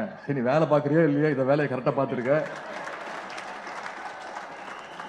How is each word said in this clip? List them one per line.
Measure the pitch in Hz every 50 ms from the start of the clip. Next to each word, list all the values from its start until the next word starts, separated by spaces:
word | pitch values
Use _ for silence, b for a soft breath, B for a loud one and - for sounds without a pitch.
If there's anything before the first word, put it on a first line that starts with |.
| 110 101 - -
"சரி, | - - 139 135
நீ |
வேலை | 117 123 139 160 160
பார்க்கறியோ | 139 151 143 139 139 151 165 165
இல்லையோ, | 147 143 143 151 156
இதை | 143 131 131
வேலையை | 127 143 151 147 123
கரெக்டா | 127 123 117 151 123 135
பார்த்துருக்க." | 135 127 135 120 117 131 143 156 143 - - - - - - - - - - - - - - - - - - - - - - - - - - - - - - - - - - - - - - - - - - - - - - - - - - - -